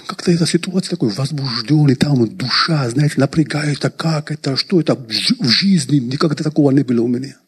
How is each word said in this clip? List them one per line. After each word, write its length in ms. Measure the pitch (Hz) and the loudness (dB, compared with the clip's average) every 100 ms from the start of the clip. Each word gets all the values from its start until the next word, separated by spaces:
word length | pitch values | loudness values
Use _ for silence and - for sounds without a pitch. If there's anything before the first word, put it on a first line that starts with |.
| - | -14
как-то 240 | - - | -4 0
эта 140 | 170 165 | 2 2
ситуация 460 | 170 185 185 - | 0 -2 -4 -4
такой 180 | 175 127 | -2 -2
возбужденный, 880 | 151 135 151 135 117 113 151 147 131 | -2 -4 -4 -6 -6 0 4 4 4
там 320 | 156 135 110 | 2 2 0
душа, 600 | 95 127 - - 156 123 | -2 -4 -2 0 0 0
знаете, 260 | 120 147 - | 0 0 2
напрягается, 720 | 139 160 151 147 151 139 143 | 0 0 0 -2 -2 -2 -4
как 420 | - 165 156 151 | -4 -4 -4 -4
это, 240 | 151 - 131 | -6 -4 -4
что 240 | - 185 | 0 0
это 160 | 151 117 | 2 -2
в 160 | 117 | -4
жи-, 240 | 104 - 262 | -4 -2 0
в 100 | 151 | 2
жизни, 480 | 113 196 185 127 147 | 2 4 2 2 0
никогда 460 | 120 131 170 143 | 0 -2 -2 0
такого 280 | 156 151 143 | -2 2 4
не 120 | 135 | 4
было 180 | 127 117 | 2 0
у 60 | 120 | 0
меня. 300 | 123 135 - | -2 -6 -14